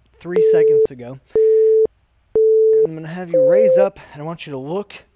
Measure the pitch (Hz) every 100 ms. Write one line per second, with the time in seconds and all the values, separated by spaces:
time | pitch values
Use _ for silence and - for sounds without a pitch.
0 | _ _ 170 180 - - 147 147 - 123
1 | 120 135 _ - 440 440 440 440 440 _
2 | _ _ _ 440 440 440 440 440 440 160
3 | 156 180 170 170 170 175 - 185 196 -
4 | - 147 156 170 156 135 139 190 202 -
5 | _